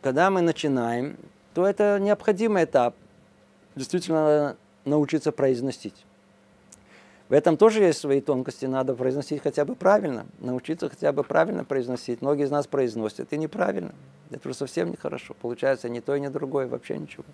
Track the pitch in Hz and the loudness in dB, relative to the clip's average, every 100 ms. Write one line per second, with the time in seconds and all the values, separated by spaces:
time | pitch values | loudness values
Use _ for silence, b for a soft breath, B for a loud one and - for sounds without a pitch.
0 | 135 131 185 190 170 151 151 131 117 120 | 0 2 4 4 2 0 0 0 0 -2
1 | 127 - - _ _ - 190 196 208 202 | -4 -10 -20 _ _ 0 0 2 2 2
2 | 196 202 - 190 226 196 160 139 120 - | 2 0 2 0 2 2 4 4 2 -2
3 | - _ _ _ _ _ _ - 131 180 | -20 _ _ _ _ _ _ -12 -4 -4
4 | 175 160 151 151 147 - _ _ - 151 | 0 2 6 4 2 -4 _ _ 0 2
5 | 143 160 156 - 139 123 131 - 107 - | 2 0 -2 0 2 2 -2 -6 -12 -16
6 | _ _ _ _ _ _ _ - B B | _ _ _ _ _ _ _ -20 B B
7 | B B _ 135 160 160 220 220 185 147 | B B _ 4 4 6 6 6 4 2
8 | 147 139 139 131 131 - 131 131 131 123 | 0 0 0 -2 -2 -6 -4 -2 -2 -2
9 | 127 135 139 147 147 139 147 247 180 208 | -2 -2 -4 -4 -2 -2 -2 0 4 4
10 | 185 120 - - 127 127 - 165 - - | 2 -6 -10 -10 -6 -6 -6 -6 -6 -2
11 | 147 143 143 165 170 - 135 135 120 123 | -2 -2 0 2 2 -2 -2 -4 -2 -6
12 | - 120 135 147 143 147 127 139 127 110 | -6 -4 -2 0 0 0 -2 -2 -2 -2
13 | 107 - 123 147 156 208 190 - 87 - | -6 -6 -8 -6 -6 -2 -2 -2 -8 -14
14 | - - - 127 131 127 139 - 170 - | -20 -20 -18 -14 -10 -8 -6 -4 -4 -6
15 | - 123 - - 120 120 135 131 120 120 | -8 -10 -12 -12 -10 -2 -2 -2 -4 -8
16 | 117 143 139 139 139 139 127 123 - - | -4 -4 -4 -6 -4 -4 -4 -8 -8 -10
17 | 151 - 139 | -10 -16 -20